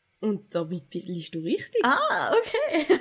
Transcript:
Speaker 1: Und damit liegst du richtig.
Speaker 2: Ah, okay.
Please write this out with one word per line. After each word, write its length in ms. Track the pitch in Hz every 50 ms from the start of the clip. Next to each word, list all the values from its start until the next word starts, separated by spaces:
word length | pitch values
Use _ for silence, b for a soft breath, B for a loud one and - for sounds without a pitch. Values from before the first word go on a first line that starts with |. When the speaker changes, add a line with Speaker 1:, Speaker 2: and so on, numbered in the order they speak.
| _ _ _ _
Speaker 1:
Und 360 | - 214 208 180 - _ -
damit 380 | 170 165 160 180 170 - _ -
liegst 420 | 175 - - 180 170 156 - -
du 40 | 160
richtig. 440 | 160 180 302 - - - - 466 -
Speaker 2:
Ah, 500 | 247 294 339 605 622 - 359 - - -
okay. 680 | 453 466 - - 494 605 571 - 320 294 - 370 -